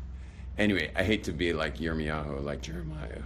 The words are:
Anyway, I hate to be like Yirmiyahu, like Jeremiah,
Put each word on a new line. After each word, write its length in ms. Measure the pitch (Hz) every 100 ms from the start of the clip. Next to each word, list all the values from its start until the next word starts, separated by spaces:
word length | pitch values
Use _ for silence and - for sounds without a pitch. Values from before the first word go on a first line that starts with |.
| - - - - - -
Anyway, 340 | 104 92 76 -
I 80 |
hate 200 | 95 107
to 80 | -
be 220 | 80 87
like 240 | 78 78 71
Yirmiyahu, 640 | 80 80 76 76 73 69
like 180 | 71 71
Jeremiah, 580 | - 82 82 - - -